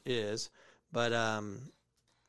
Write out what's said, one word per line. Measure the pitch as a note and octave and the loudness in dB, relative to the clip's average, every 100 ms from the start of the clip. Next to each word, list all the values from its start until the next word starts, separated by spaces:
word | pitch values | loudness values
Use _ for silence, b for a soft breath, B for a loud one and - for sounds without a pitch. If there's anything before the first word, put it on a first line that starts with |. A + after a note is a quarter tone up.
is, | C3+ B2 G#2 A2 - b b b _ | -2 0 0 -2 -6 b b b _
but, | A#2+ A#2 | 0 2
um, | A#2 A2 A2 G#2 G2+ C3+ - _ _ _ _ | 4 2 0 -4 -8 -12 -18 _ _ _ _